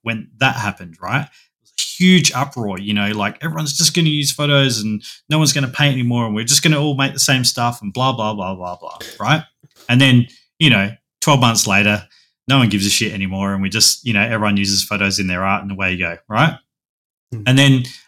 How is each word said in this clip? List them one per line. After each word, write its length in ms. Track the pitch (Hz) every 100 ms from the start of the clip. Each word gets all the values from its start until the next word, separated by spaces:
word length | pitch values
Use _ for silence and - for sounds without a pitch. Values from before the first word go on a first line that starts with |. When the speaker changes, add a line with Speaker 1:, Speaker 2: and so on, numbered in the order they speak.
Speaker 1:
when 280 | 113 113 - 113
that 180 | 131 113
happened, 420 | 107 98 87 82
right? 220 | 90 127
It 380 | 156 _ _ _
was 120 | _ -
a 40 |
huge 500 | - - 180 185 131
uproar, 480 | 131 139 127 107 95
you 140 | 101
know, 160 | 104 101
like, 320 | 107 104 -
everyone's 340 | 165 160 156 139
just 180 | 160 -
gonna 140 | 160
use 220 | 151 139
photos 480 | - 147 143 135 113
and 240 | 107 107 - - -
no 80 | 151
one's 160 | 151
gonna 140 | 147 131
paint 260 | 131 143
anymore 320 | 127 120 120 113
and 80 |
we're 120 | 104 117
just 180 | -
gonna 160 | 165 151
all 160 | 151 135
make 180 | 139
the 60 | -
same 240 | - 131
stuff 380 | 123 - 120 120
and 100 | 104
blah, 220 | 95 131
blah, 200 | 120 107
blah, 220 | 107 95 92
blah, 220 | 90 87
blah, 200 | - 85 - -
right? 240 | 104 156 - _ _ _ -
And 100 | 123
then, 280 | 135 123 120 - _ -
you 120 | 156
know, 220 | 110 98 123 _ _
twelve 200 | - 143
months 260 | 120 113 -
later, 400 | 98 104 104 - _ _ _ -
no 120 | 135
one 100 | 117
gives 160 | 98 98
a 40 |
shit 220 | - 110
anymore 420 | 104 95 95 98
and 80 | 98
we 80 | 98
just, 360 | 104 - - 127
you 80 |
know, 80 | 107
everyone 340 | 113 113 104 101
uses 280 | 98 98
photos 360 | - 104 98 98
in 80 | 95
their 160 | 90
art 200 | 95 101
and 80 | 98
away 220 | 95 95
you 40 | 92
go, 200 | 87 85 -
right? 280 | 107 156 - _ _ _ _ _ _ _
Speaker 2:
Mm. 100 | 117 104
Speaker 1:
And 100 | 131
then, 260 | 139 135 123 -